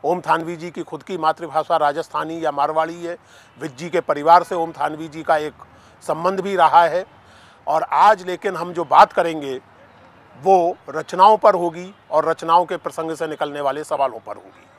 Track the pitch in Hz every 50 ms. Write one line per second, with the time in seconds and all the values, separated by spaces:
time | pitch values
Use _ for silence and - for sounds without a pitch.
0 | - 143 175 180 151 151 160 165 165 160 175 160 165 175 147 175 160 - - 147
1 | - - 190 175 156 156 156 - 170 151 135 156 151 - 175 160 151 143 147 160
2 | 151 - - 151 156 160 165 170 160 151 143 143 139 151 156 156 160 165 165 175
3 | 170 170 175 - _ _ - - - _ _ - - 160 127 123 165 170 147 170
4 | 160 - 151 147 143 160 165 175 170 - 190 175 165 170 156 - 147 151 156 151
5 | 160 160 143 160 151 - 160 151 151 147 - - - _ - - _ - _ _
6 | - - 151 160 170 185 196 190 180 202 196 180 - 240 - 170 170 165 151 180
7 | 190 - - - _ - - - - - - _ _ - 147 160 160 - 143 147
8 | 175 208 220 185 180 180 180 170 - 202 185 165 170 180 175 165 165 131 143 139
9 | 214 - - - 175 170 160 156 143 139 131 117 _ _ _ _ - - _ -
10 | - - _ _ _ _ - 127 135 185 196 180 170 175 185 - _ - 135 156
11 | 160 - - 180 190 208 220 208 - 214 196 175 175 175 160 170 180 190 208 _
12 | _ _ - 156 151 160 160 - - 165 165 175 180 - 185 165 _ 170 - -
13 | 160 160 160 147 165 156 151 143 151 147 143 147 143 135 135 147 156 - 156 143
14 | 139 131 131 113 98 - 104 104 101 95 95 - - _ _